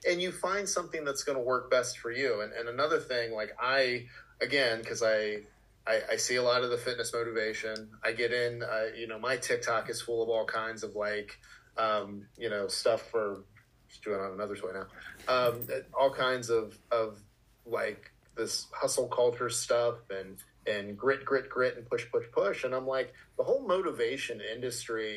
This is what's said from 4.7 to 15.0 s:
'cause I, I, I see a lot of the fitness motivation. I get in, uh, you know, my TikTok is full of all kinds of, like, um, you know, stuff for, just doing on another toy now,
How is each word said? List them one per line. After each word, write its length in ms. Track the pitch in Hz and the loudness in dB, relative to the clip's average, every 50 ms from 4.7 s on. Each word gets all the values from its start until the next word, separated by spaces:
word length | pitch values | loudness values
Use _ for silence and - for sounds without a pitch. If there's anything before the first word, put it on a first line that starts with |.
| 113 113 | 2 0
'cause 200 | 113 113 117 - | -2 -4 -2 2
I, 400 | 117 110 110 107 107 104 104 104 - - - _ _ _ _ _ - | 4 4 4 4 2 0 -2 -4 -8 -12 -20 _ _ _ _ _ -2
I, 140 | 107 110 107 - - | 2 2 2 2 0
I 40 | 113 | 0
see 200 | - - - 123 | 0 0 2 2
a 60 | 123 | 4
lot 220 | 123 120 123 123 123 | 4 6 4 4 4
of 60 | 120 | 2
the 80 | 120 120 | 0 0
fitness 340 | - 127 120 120 120 - | 0 -2 -2 -2 -2 -2
motivation. 800 | - 117 117 117 110 113 107 110 107 - - 110 110 110 110 107 - - | -2 -2 -2 -2 -2 -2 -2 -2 -2 -4 -4 -6 -6 -8 -10 -14 -10 -6
I 100 | - 117 | -4 -2
get 200 | 117 120 120 113 | 0 0 0 0
in, 300 | 123 123 120 120 120 117 | 2 2 0 0 -2 -4
uh, 240 | 117 101 110 110 110 - - | -4 -2 -2 0 -2 -2 -4
you 100 | 117 117 | -6 -8
know, 120 | 110 110 107 | -8 -6 -4
my 180 | 113 127 131 | -2 -2 -2
TikTok 520 | 123 - - - - - - 147 107 - - | -2 0 0 0 0 2 0 0 0 0 -2
is 100 | - - | -4 -6
full 220 | - 120 117 117 | -4 -2 0 0
of 60 | 113 117 | 2 2
all 160 | 113 110 107 | 2 2 2
kinds 360 | - 117 110 113 113 113 110 | 0 -2 -2 -2 -4 -6 -6
of, 140 | 110 101 98 | -8 -6 -4
like, 420 | 104 104 104 104 104 101 - - - - - - - - _ - | -2 -2 -2 -2 -4 -6 -8 -12 -18 -20 -20 -20 -20 -20 _ -2
um, 500 | 113 110 110 107 107 98 101 101 101 - - _ - | 0 2 2 2 0 -2 -4 -8 -12 -14 -16 _ -8
you 100 | 117 110 | -6 -4
know, 180 | 104 101 98 - | -2 -2 -2 -2
stuff 340 | - - - 123 113 110 | -2 2 4 4 4 2
for, 420 | - - - 113 104 101 98 95 - - - - - _ _ _ _ _ | 0 -2 -2 0 0 0 -2 -6 -10 -16 -20 -20 -20 _ _ _ _ _
just 140 | - - | -20 -8
doing 160 | - 107 101 98 | -4 -2 -2 -2
on 140 | 98 98 | -2 -4
another 240 | 92 98 104 101 101 | -4 -4 -6 -6 -6
toy 160 | - 90 92 | -6 -6 -6
now, 140 | 95 98 95 - - - | -6 -8 -10 -10 -14 -16